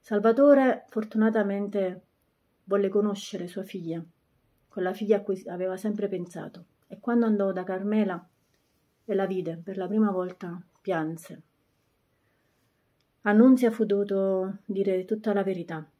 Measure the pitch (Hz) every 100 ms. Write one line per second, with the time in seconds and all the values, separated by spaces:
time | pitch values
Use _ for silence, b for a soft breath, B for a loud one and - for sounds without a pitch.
0 | - 208 220 233 285 277 262 - - -
1 | 220 220 220 220 202 202 202 202 185 185
2 | _ _ _ _ _ _ - 202 196 202
3 | 208 202 - 190 180 202 190 190 165 165
4 | 165 _ _ _ _ _ _ - 185 196
5 | 208 202 202 190 - 175 185 185 214 208
6 | 202 185 175 170 156 - - _ _ -
7 | - 240 226 208 196 185 185 190 196 214
8 | 196 175 - _ _ _ _ _ _ _
9 | - 190 196 185 165 165 170 190 180 214
10 | 214 185 180 - 180 175 - _ - 175
11 | 156 160 - 156 _ _ _ _ _ _
12 | _ _ _ _ _ _ _ _ _ _
13 | _ _ 208 214 254 254 240 220 214 202
14 | 202 196 196 190 190 196 - 190 196 185
15 | 185 220 220 202 190 185 165 160 160 _